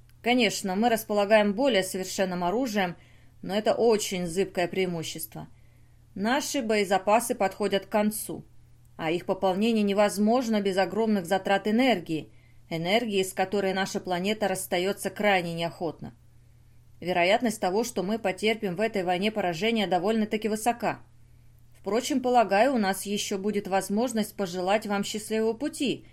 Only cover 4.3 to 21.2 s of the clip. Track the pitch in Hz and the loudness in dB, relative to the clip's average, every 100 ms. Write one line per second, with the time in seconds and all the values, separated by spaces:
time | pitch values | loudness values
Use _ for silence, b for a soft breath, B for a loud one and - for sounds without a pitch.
4.3 | 175 190 - 175 185 185 170 156 160 - | -2 -2 -2 -2 0 -2 -2 -6 -10 -12
5.3 | 160 156 b b b b b b 190 214 | -14 -18 b b b b b b -4 0
6.3 | 277 285 285 220 214 190 190 202 220 240 | 0 0 -4 0 0 2 2 4 2 2
7.3 | 240 190 - 202 196 - 214 214 - - | 0 -2 0 0 0 0 0 0 -2 -8
8.3 | 160 - - - - - - 160 175 - | -12 -14 -20 -20 -20 -20 -6 -2 -2 -2
9.3 | 190 190 185 226 220 202 196 208 190 208 | 0 0 2 2 2 2 4 2 4 2
10.3 | 247 226 214 196 185 180 185 226 202 170 | 2 2 0 0 0 0 0 0 0 0
11.3 | 190 190 196 214 220 262 190 160 156 - | 0 2 0 2 2 4 2 0 -6 -6
12.3 | b b b b 165 165 220 240 196 190 | b b b b -4 2 0 2 0 0
13.3 | - 190 202 190 185 196 196 185 175 196 | -2 -2 0 0 0 -2 -4 -4 -2 -2
14.3 | 214 196 185 - 180 185 196 190 190 208 | -2 -2 -2 -2 -2 0 -2 -6 0 2
15.3 | 190 170 165 170 - 165 - 143 - - | 2 0 -4 -6 -6 -8 -8 -14 -16 -20
16.3 | b b b b b b - 165 180 175 | b b b b b b -10 -2 2 4
17.3 | 226 240 214 185 196 247 - 180 220 190 | 4 2 0 0 0 -2 -4 -2 -2 -4
18.3 | 185 214 220 202 175 220 214 175 180 208 | 0 0 0 -2 -2 -2 -2 -2 0 0
19.3 | 214 180 160 220 226 185 180 190 226 214 | 0 -2 0 0 0 2 2 2 0 0
20.3 | 220 214 214 240 233 190 143 - - | -2 -2 -2 -2 -2 -4 -4 -12 -20